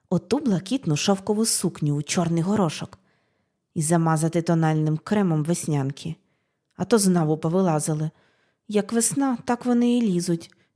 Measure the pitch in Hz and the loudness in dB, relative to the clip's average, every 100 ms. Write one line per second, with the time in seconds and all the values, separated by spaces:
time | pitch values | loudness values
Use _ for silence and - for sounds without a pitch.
0 | _ 175 - 277 277 175 - 262 165 147 | _ -4 -2 -2 0 -2 -2 -4 -2 0
1 | 202 196 196 208 226 - 170 - 147 147 | 0 0 -2 0 0 0 -2 -2 -2 -2
2 | - 185 165 170 175 208 165 - - - | -2 -2 0 0 0 0 0 -2 -12 -16
3 | _ _ _ _ _ _ _ 175 156 170 | _ _ _ _ _ _ _ -4 0 2
4 | 165 156 160 170 170 165 160 156 156 156 | 2 2 0 0 0 2 2 2 0 -2
5 | - 208 190 156 151 175 - 143 135 - | -2 0 2 0 0 -2 -2 -2 -2 -6
6 | 165 - _ _ _ _ _ - 190 226 | -10 -12 _ _ _ _ _ -8 0 2
7 | 190 180 151 156 165 185 185 151 156 156 | 4 4 2 0 0 0 2 2 0 -2
8 | 156 - _ _ _ _ - 208 196 233 | -4 -8 _ _ _ _ -4 -2 0 0
9 | 226 277 277 240 - 233 247 240 240 240 | 0 0 -2 -2 -4 -2 0 2 2 2
10 | 220 175 170 170 - _ _ | 2 0 0 -4 -6 _ _